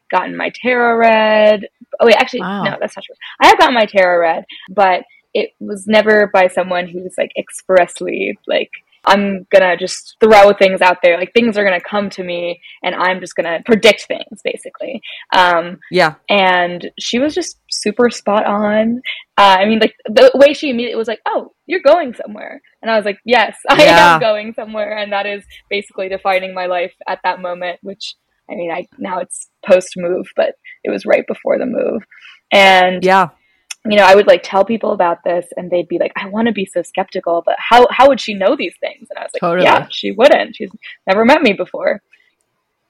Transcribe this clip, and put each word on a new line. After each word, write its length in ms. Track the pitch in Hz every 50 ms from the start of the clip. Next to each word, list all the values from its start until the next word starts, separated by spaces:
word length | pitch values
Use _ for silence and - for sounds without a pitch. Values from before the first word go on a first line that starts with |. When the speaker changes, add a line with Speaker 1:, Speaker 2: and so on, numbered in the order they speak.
| _ -
Speaker 1:
gotten 260 | 190 185 175 170 175
my 140 | 170 175 180 - -
tarot 360 | - 247 247 240 240 233 233
read. 680 | 226 226 226 220 220 220 214 214 214 214 214 214 196 214 - _ _ - - - -
Oh, 60 | -
wait, 100 | 233 208
actually, 260 | - 254 - 254 247
Speaker 2:
Wow. 220 | - 185 202 202 -
Speaker 1:
no, 140 | - - -
that's 160 | - 208 -
not 80 | 190 -
true. 120 | - - - - - - -
I 60 | -
have 100 | 233 -
gotten 160 | 381 - 277 247
my 120 | 233 214
tarot 340 | 208 214 196 185 180 175 170
read, 260 | 170 165 170 185 190 - - - - 185
but 340 | 185 208 196 185 180 - - _ _ _ _ _ -
it 160 | 214 220 - _ -
was 280 | 208 208 208 196 190
never 400 | 208 214 214 208 214 214 208 208 196
by 160 | - 190 185
someone 400 | 180 - 190 180 185 180 175 180
who's, 280 | 175 175 180 180 180 -
like, 140 | - - - -
expressly, 1000 | - - - - - - - 185 180 175 - - - 180 180 - - 196 - 202 _ -
like, 240 | - - - - - - - _ _ _ _ -
"I'm 420 | - 196 202 202 196 196 185 185 -
gonna 240 | 202 190 185 180 170
just 400 | 170 185 180 - - - - - -
throw 340 | 226 220 220 202 202 208 196
things 260 | - 196 190 190 180
out 180 | 185 180 180 -
there. 160 | 185 175 170
Like, 160 | 175 185 - -
things 240 | 240 240 233 196
are 60 | 208 202
gonna 180 | 196 180 175
come 280 | - - 208 208 202 190
to 120 | - 190 180
me, 380 | 175 175 175 175 170 170 _ - - - - -
and 100 | 180 175
I'm 240 | - 175 185 185 185
just 160 | 180 - -
gonna 260 | 196 165 170 165 160 -
predict 400 | 240 220 185 - 214 202 - -
things," 360 | - - - - - 202 - -
basically. 580 | - - - - - _ - - - - 208 - - - - - - -
Um, 440 | 185 180 175 170 165 175 175 185 - - -
Speaker 3:
Yeah. 240 | 170 180 170 156 151 _ _ -
Speaker 1:
and 600 | 202 202 190 185 180 180 175 175 180 170 - - - -
she 180 | - - 233
was 160 | 240 277 302 -
just 240 | 359 320 - - _ _ -
super 400 | - - - 214 208 - 240 233
spot 340 | - - - 208 202 214 -
on. 560 | 208 202 208 214 208 214 220 220 226 240 254 - - - - - _ -
Uh, 200 | - 202 196 190 185
I 60 | 202
mean, 140 | 214 226 214
like, 160 | 220 - - _ -
the 260 | - 208 - 262 254 262
way 180 | 262 277 302 294
she 160 | - 311 285
immediately 300 | 233 233 247 226 - 226
was 80 | 220
like, 140 | 233 214 - -
"Oh, 280 | - 440 254 - - _ _ _
you're 160 | - 339 359
going 320 | - 277 330 349 302 247 -
somewhere." 480 | - - 208 214 - - - - 285 _ _ _ _ -
And 80 | 226
I 40 | 226
was 80 | 214 196
like, 140 | 208 196 _ -
"Yes, 320 | 220 247 226 202 - - - -
<laughs> 60 | -
I 140 | 277 - 202
Speaker 3:
Yeah. 300 | - 170 165 175 175 165
Speaker 1:
am 40 | 156
going 340 | 233 220 214 208 214 226 226
somewhere." 420 | 254 220 214 214 214 208 208 214
And 140 | 214 208 202 202
that 120 | 196 202
is 180 | 202 202 202 - _ - - _ -
basically 400 | 202 202 - - - 202 190 185
defining 440 | 196 190 - 196 190 185 190 190 185
my 140 | 185 180
life 260 | 180 180 175 - - _ _ -
at 120 | - 185 - -
that 180 | 185 180 185
moment, 380 | 185 180 175 175 180 175 175 -
which, 320 | - 196 196 - - - - _ _ _ _ _ _ -
I 40 | -
mean, 180 | 170 175 165
I, 160 | 165 180 - _ _ -
now 180 | 196 196 180 180
it's 300 | 185 - - - - _ _ _ -
post-move, 640 | 208 185 185 180 - - 185 175 175 185 - 196 - -
but 200 | - - - - _ _ - - _ -
it 80 | 208
was 140 | 202 196 208
right 180 | 208 - - -
before 320 | - - - - - -
the 80 | - -
move. 380 | - - - - - - 214 - _ _ - - - - _ _ -
And 520 | 208 202 196 190 190 185 180 185 185 180 180
Speaker 3:
Yeah. 260 | 185 190 190 175 151 _ _ _ _ _ _ _ - - _ -
Speaker 1:
you 120 | 214 208
know, 80 | 208 190
I 100 | 185 196
would, 120 | 208 202
like, 160 | 202 175 175 -
tell 200 | - 196 190 196
people 300 | - 226 202 220 208 208
about 320 | 185 180 170 170 - -
this 200 | 175 175 175 175 - -
and 120 | 185 180 170
they'd 200 | 180 175 170 -
be 100 | 175 165
like, 140 | - - -
"I 120 | 175 196
wanna 260 | 190 196 220 226 233 208
be 120 | 196 190
so 160 | - - 180 165
skeptical, 580 | - - 185 190 - - 185 - 175 170 170 -
but 100 | - - -
how, 260 | - - 226 247 247 -
how 160 | - - 269
would 140 | 285 262 -
she 120 | - 226 202
know 220 | 190 190 214 285
these 200 | 277 208 165 - -
things?" 280 | - - - _ 226 -
And 100 | - -
I 40 | -
was 80 | - -
like, 80 | -
Speaker 2:
Totally. 240 | 180 170 175 180 180
Speaker 1:
"Yeah, 220 | - - - 151 -
she 240 | - - 208 196 202
wouldn't. 420 | 208 254 294 214 202 208 233 -
She's 140 | - 208 190 - - - - - _ -
never 200 | 190 190 214 226
met 160 | 247 302 339
me 100 | 294 208
before." 500 | 185 180 180 - - - 180 - - 202 _ _ _ _ _ _ _ _ _ _ _ _ _ _ _ _ _